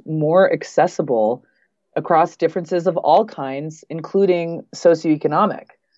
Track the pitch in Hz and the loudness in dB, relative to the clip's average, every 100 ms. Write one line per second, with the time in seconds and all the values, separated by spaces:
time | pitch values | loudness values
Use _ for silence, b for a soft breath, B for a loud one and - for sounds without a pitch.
0 | - 156 151 175 196 151 - - 175 - | -8 -4 2 4 4 2 -4 0 0 0
1 | 147 117 107 127 _ _ _ _ _ - | -2 0 0 -2 _ _ _ _ _ -8
2 | 151 165 170 - 160 185 160 180 175 165 | 0 2 2 0 -4 -4 -4 -2 -2 -2
3 | 151 175 220 - 135 139 156 156 - 165 | 2 2 2 -6 -8 -8 -10 -14 -14 -14
4 | 156 196 196 175 165 170 - - 175 160 | -4 0 2 0 -2 -8 -12 0 2 2
5 | 160 151 151 156 208 - - _ _ | 2 0 0 0 0 -2 -14 _ _